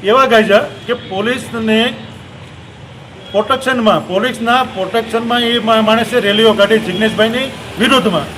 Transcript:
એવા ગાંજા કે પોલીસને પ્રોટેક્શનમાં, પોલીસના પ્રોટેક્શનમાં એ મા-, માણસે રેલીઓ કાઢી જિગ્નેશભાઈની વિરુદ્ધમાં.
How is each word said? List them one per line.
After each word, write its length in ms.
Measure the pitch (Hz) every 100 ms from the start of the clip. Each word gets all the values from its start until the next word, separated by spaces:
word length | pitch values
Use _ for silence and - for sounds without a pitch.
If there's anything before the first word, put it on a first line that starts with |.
એવા 220 | 190 240 262
ગાંજા 320 | 220 214 202
કે 360 | - - -
પોલીસને 1000 | 240 - 190 214 247 - 233 220 220 240 - - - - - - - - - - - - - -
પ્રોટેક્શનમાં, 760 | 196 208 262 254 254 220 170 -
પોલીસના 560 | 185 240 226 226 247
પ્રોટેક્શનમાં 800 | 254 - 190 226 226 226 233 240
એ 180 | 233 240
મા-, 220 | 220 226
માણસે 380 | 214 220 226 247
રેલીઓ 340 | 202 208 220
કાઢી 260 | 196 202 220
જિગ્નેશભાઈની 720 | - 185 220 175 220 233 269 - - -
વિરુદ્ધમાં. 420 | 240 262 233 170 127